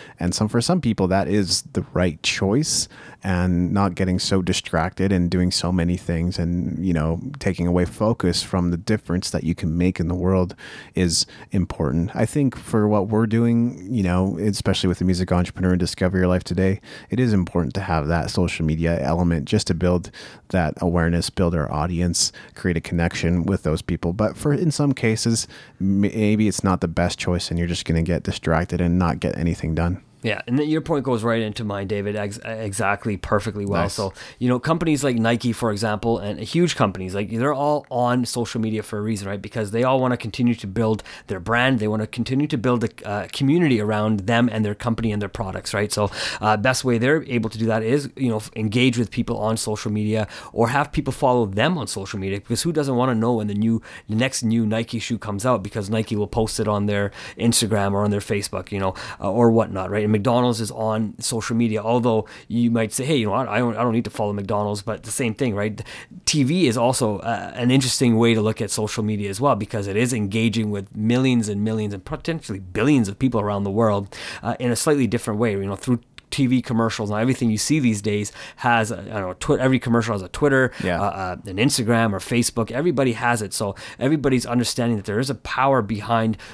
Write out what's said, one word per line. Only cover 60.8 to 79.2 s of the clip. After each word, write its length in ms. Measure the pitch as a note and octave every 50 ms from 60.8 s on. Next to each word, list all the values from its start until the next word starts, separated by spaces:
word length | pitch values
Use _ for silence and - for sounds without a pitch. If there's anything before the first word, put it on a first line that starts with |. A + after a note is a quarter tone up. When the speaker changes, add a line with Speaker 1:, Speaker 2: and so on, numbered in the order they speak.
| A2 A2 A2 A2 A2 G2+ - -
Speaker 2:
social 380 | - - B2+ A2+ G#2+ - A#2 A2+
media, 240 | A#2 A2+ G#2+ G#2+ G2+
although 420 | A2+ A#2 B2 A#2 B2 A2+ A2 G#2 - - - - -
you 240 | - A#2 A#2+ A#2
might 220 | A#2 A#2 A2+ G#2+ -
say, 100 | - B2+
"Hey, 140 | C#3+ E3 C3+
you 80 | A2
know, 80 | G#2 F#2+
I, 220 | A#2+ C3 G2+ G2+
I 40 | A#2
don't, 160 | B2 A#2+ A2
I 60 | G#2+ A#2+
don't 80 | B2
need 140 | A2 A#2+ A#2
to 40 | G#2
follow 220 | - - A2 G#2
McDonald's," 500 | G2+ G2+ G2 F#2+ A2 G#2 G#2 G#2 G#2 G2+
but 220 | - - G#2+ F#2+ -
the 80 | G#2+
same 220 | - - C3+ A#2 G#2+
thing, 220 | - C#3 B2 G2+
right? 260 | G2+ G#2 A2 G#2 - - - - - - - - - -
T 200 | - - D3+ C3+
V 240 | B2 E3 F#3 F3 B2+
is 100 | G#2+ B2
also, 420 | A#2 B2 C3 - B2+ G#2+ G#2 F#2
uh, 320 | E2+ A2 A2+ G2 F#2 F2+ -
an 160 | A#2+ A#2+ B2
interesting 460 | B2+ C3+ C3 B2 - - C3+ A#2+ A2+ A2
way 160 | A#2 A#2 A#2
to 60 | A2
look 220 | G#2 A2 G#2+ -
at 100 | A2+ G2+
social 320 | - - G#2+ G#2 - - G#2+
media 260 | G#2+ G#2+ G2+ G2+ G2+
as 120 | G2 G2+
well, 140 | C3 C#3+ B2+
because 320 | G2+ G#2+ - - G#2+ G2 G2+
it 100 | F#2+ G#2+
is 160 | B2 B2 C3
engaging 580 | A2+ G#2 G2 G2+ A2+ A2+ A#2 G2+ A#2 A2 G#2
with 240 | G#2 G2 G2 - -
millions 540 | - G#2+ A2+ A#2+ B2 C3 C3 B2+ A#2+ A2 G#2
and 160 | G#2 G2+ G#2
millions 280 | A2 A2 A2 G#2+ G2+ G2+
and 120 | F#2+ -
potentially 540 | - D#3 D3+ - - D#3+ D#3+ - - G#2 G2
billions 500 | F#2+ F#2 F2+ G#2+ A2+ C#3+ D3+ C3 A2 F#2+
of 100 | G2+ -
people 220 | - C3 A#2 A2
around 240 | G2+ G#2 G#2 G2+ G2+
the 60 | G2+
world, 440 | G2 A2 A#2 A2 G2+ G2+ G2+ G2+ - - - - - -
uh, 140 | - G#2+ A#2+ -
in 140 | B2+ B2
a 40 | A#2 A2
slightly 280 | - D#3+ D3+ C#3+ B2+
different 320 | G#2+ G2 A#2 - - G#2+ G#2
way, 140 | A#2+ A#2
you 140 | G2+ G2 G2
know, 100 | G2 G2
through 240 | G2 - - B2 A#2 - _ _ - - _
T 160 | - - C#3 A#2+
V 140 | C3 B2+
commercials 500 | A#2+ - A#2+ A2+ A2+ A2 - - A2 G2+
and 80 | G#2 G#2+
everything 280 | A#2 B2+ B2+ - B2+ A2+
you 80 | G#2+ G#2
see 220 | - - D3 D#3+
these 220 | C3 A#2+ A2 G2+
days 320 | G2 G#2+ G#2 G#2 G#2+ - - - - - - -
has, 340 | - B2 A#2+ A#2 A2+ G#2+
uh, 60 | A2+ F2 F#2+ -
I 100 | G#2+
don't 20 | G#2+